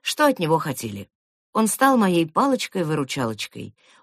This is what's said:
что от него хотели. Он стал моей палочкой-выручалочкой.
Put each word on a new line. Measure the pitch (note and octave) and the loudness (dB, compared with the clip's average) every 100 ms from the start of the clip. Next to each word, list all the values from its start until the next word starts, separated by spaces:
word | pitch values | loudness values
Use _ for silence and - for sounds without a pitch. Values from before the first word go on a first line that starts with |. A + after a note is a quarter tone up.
что | - - D4 | -6 2 2
от | C4 | 2
него | D#3 D#3+ | 0 0
хотели. | D3+ - A2 G2+ G2 _ _ _ _ | -2 -6 -8 -10 -14 _ _ _ _
Он | A3 G#3+ | 0 0
стал | - C4+ B3+ | 2 4 4
моей | G3 E3+ E3 | 4 2 2
палочкой-выручалочкой. | D#3+ C#4 C3 - F#3+ D#3 D3+ C3+ C#3+ A2+ G#2+ - - G2 - _ _ | 0 0 0 -4 -4 -2 -2 -4 -4 -4 -6 -10 -12 -14 -16 _ _